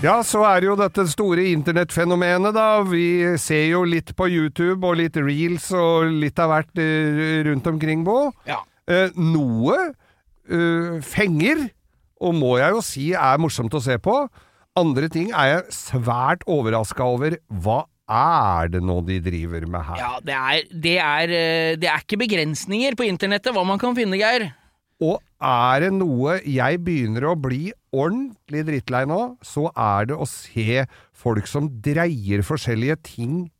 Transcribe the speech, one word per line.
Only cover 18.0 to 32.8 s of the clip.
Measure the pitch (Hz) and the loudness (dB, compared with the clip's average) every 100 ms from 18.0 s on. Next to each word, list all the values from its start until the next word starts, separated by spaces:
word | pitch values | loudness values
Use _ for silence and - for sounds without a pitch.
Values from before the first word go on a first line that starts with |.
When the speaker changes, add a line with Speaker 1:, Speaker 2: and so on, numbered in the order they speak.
| - | -4
Speaker 1:
er | 110 147 165 107 87 82 | 0 2 4 2 2 0
det | 90 | 0
nå | 92 90 87 | 0 -2 -2
de | 92 | -2
driver | 87 87 85 85 82 | -2 -4 -6 -6 -6
med | 87 | -6
her? | 82 87 | -8 -8
Speaker 2:
Ja, | 123 127 | -6 -8
det | 131 | -6
er, | 135 131 156 - 170 | -2 0 0 -2 -4
det | 160 180 | 0 2
er, | 156 147 170 | 2 0 0
eh, | 170 165 165 160 160 | 0 0 0 0 0
det | 170 | 0
er | 151 | -2
ikke | - 208 | -2 -4
begrensninger | 240 190 151 147 - 208 269 | 0 0 0 -4 -4 -2 -2
på | 254 233 | 0 -2
internettet | 180 196 202 254 | -2 -2 -2 0
hva | 233 | 0
man | 190 196 | 0 0
kan | 247 247 | 0 0
finne, | 214 190 | 0 0
Geir. | 214 247 196 - _ _ _ _ | 2 0 -2 -10 _ _ _ _
Speaker 1:
Og | 160 202 _ _ | -2 -2 _ _
er | 135 123 123 131 | 0 2 4 4
det | 180 | 2
noe | 190 180 123 135 190 | 0 0 0 0 -2
jeg | 156 131 127 175 | -2 0 0 0
begynner | 170 160 113 113 | -2 -2 0 0
å | 143 170 | -2 -2
bli | 131 127 175 - _ | -2 -4 -6 -12 _
ordentlig | 135 151 226 269 214 _ 147 | -2 0 -2 -6 -12 _ -6
drittlei | 156 143 - 127 135 | -2 -4 -2 -2 -2
nå, | 170 247 247 | -2 -4 -8
så | - - 160 - | -10 -4 -4 -2
er | 110 101 110 | 0 0 -2
det | 156 | -4
å | 151 | -8
se | - - 120 110 127 131 - _ | -10 -10 -4 0 0 -2 -8 _
folk | _ 120 107 - | _ -2 -2 -2
som | 143 151 | -4 -4
dreier | 120 143 147 175 139 101 101 | -4 -2 0 0 -2 -2 -2
forskjellige | 101 156 - 110 | 0 -2 -2 -2